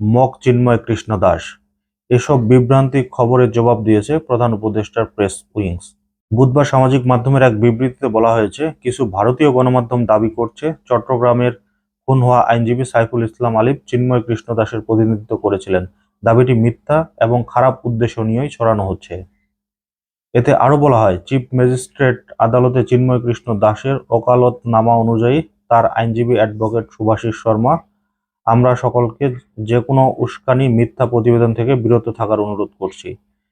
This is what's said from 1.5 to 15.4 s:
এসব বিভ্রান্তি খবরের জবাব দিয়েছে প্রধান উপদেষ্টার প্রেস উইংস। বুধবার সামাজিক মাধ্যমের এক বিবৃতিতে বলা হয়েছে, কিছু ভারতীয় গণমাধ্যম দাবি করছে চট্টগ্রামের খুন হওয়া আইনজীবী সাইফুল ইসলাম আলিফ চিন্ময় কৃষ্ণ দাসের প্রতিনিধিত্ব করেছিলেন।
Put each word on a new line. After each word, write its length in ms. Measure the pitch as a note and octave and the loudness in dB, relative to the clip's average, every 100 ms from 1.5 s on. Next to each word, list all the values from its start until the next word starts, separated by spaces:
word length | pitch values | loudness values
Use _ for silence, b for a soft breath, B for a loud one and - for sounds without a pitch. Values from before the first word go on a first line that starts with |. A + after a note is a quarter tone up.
| - _ _ _ _ _ | -20 _ _ _ _ _
এসব 320 | B2 - C3+ | -2 0 0
বিভ্রান্তি 640 | A2 B2+ B2 C3+ C3+ C#3 B2+ | 4 2 4 2 2 -2 -4
খবরের 400 | - A#2+ B2+ A#2+ | -2 0 2 2
জবাব 320 | A#2 A#2 A2+ | 2 2 0
দিয়েছে 360 | G#2+ G#2+ G#2 D#3 | 2 0 0 -4
প্রধান 340 | D#3 A#2+ A#2+ | -2 -2 -2
উপদেষ্টার 520 | G#2 G#2+ G#2+ G#2 A#2 G#2 | -2 -4 -4 -6 -6 -6
প্রেস 380 | - G2 - - G#2 | -4 -4 -4 -12 -8
উইংস। 400 | F#2+ F2 - _ _ _ _ | -6 -8 -12 _ _ _ _
বুধবার 320 | A2 C3 C#3 C3+ | 0 2 2 2
সামাজিক 420 | C3 C3 C3+ B2+ | 2 2 2 0
মাধ্যমের 340 | A#2+ B2 C#3 | 0 0 2
এক 200 | C3 G#2+ | 2 4
বিবৃতিতে 460 | A#2+ A2+ C3 - C3 | 0 0 -4 -4 -2
বলা 260 | A2 A2+ | 0 2
হয়েছে, 400 | A2+ G#2 A2+ D#3 - | 2 -2 -4 -8 -6
কিছু 240 | B2+ B2 A#2 | -8 -4 -4
ভারতীয় 460 | F#2+ A2 B2+ D3+ | 0 -2 2 2
গণমাধ্যম 540 | B2+ B2+ B2+ A#2+ B2 A2 | 2 2 0 0 -2 0
দাবি 240 | G#2+ A2 | 0 0
করছে 440 | A2+ A2+ - D3+ D3+ - | -2 -6 -6 -8 -8 -4
চট্টগ্রামের 640 | A#2+ - B2 B2 A#2+ B2 A#2 _ _ _ _ - | -4 -2 0 2 2 0 -4 _ _ _ _ -2
খুন 160 | C3 | 0
হওয়া 180 | B2 B2 | 4 2
আইনজীবী 420 | - A#2 A#2 B2 | 2 0 0 -2
সাইফুল 400 | B2+ A#2+ A2+ B2 | -2 -2 -2 -2
ইসলাম 340 | A2+ - A#2+ A2+ | -4 -4 -2 0
আলিফ 200 | A#2+ C3+ - | 0 -2 -4
চিন্ময় 340 | B2 B2 B2 | -2 0 0
কৃষ্ণ 340 | A2 A2 - A2+ | -2 -6 -4 -4
দাসের 260 | G#2+ A2+ | -2 -4
প্রতিনিধিত্ব 560 | G#2+ A2 A2+ G#2+ G#2+ | -2 0 2 -2 -6
করেছিলেন। 480 | A2 | -4